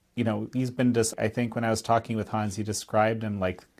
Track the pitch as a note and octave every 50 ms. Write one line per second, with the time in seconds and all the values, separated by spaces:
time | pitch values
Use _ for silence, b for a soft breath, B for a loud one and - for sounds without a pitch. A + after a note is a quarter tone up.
0 | _ _ _ - A#2+ A2 A2 G#2 G#2+ - - B2+ C3 B2+ A#2+ - B2+ B2 A#2+ A#2
1 | A2+ A2 - - A2 G#2+ - - A#2+ A#2 A2 C3 A#2 A2+ A2+ A2 - - A#2 A2+
2 | A2 - A#2 A2 G2+ - - A2 G#2+ G#2+ F#2+ G#2 G#2+ G#2+ G#2+ - - - - G#2+
3 | G#2+ A2 A#2 A2+ A2 G#2+ G2+ G2+ F#2+ F#2 F#2 - - _ _ _